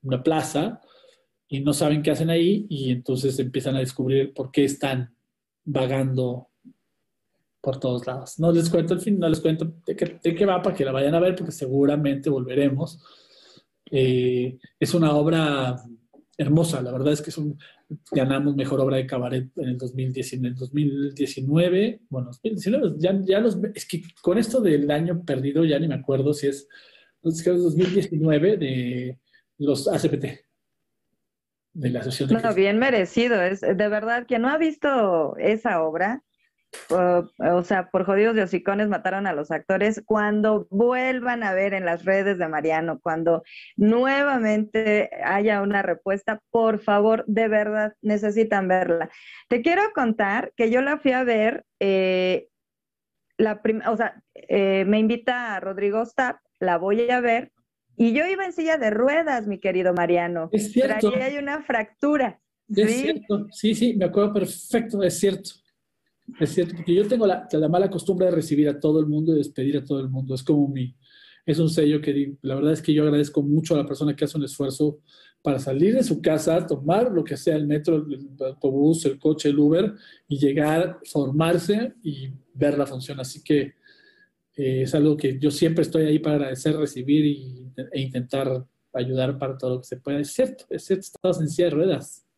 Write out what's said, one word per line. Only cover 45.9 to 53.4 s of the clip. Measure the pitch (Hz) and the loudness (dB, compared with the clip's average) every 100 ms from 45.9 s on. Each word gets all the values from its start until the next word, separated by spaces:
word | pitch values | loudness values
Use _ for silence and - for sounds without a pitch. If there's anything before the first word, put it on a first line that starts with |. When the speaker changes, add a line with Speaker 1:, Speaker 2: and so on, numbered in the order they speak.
| 165 - 196 - 214 _ | -2 -2 -2 -2 -6 _
Speaker 2:
por | 233 220 214 | 2 2 2
favor, | 214 202 208 220 - | 2 4 4 2 2
de | 214 226 | 0 2
verdad, | 214 208 214 214 - | 2 0 -2 -2 -4
necesitan | 214 208 208 208 220 208 190 | -2 0 0 0 2 2 2
verla. | 185 180 170 160 - - - - | 2 2 0 -2 -10 -20 -20 -2
Te | 240 | 0
quiero | 240 349 427 | 2 2 0
contar | 427 247 220 202 208 - _ | 0 0 0 0 0 -4 _
que | 226 | 2
yo | 240 | 2
la | 269 294 | 0 0
fui | 285 | 0
a | 254 | 0
ver, | 254 226 220 262 - _ | 2 2 2 -2 -12 _
eh, | 202 190 185 185 185 185 - _ _ _ _ _ _ _ _ | 0 2 2 0 0 -2 -4 _ _ _ _ _ _ _ _
la | _ | _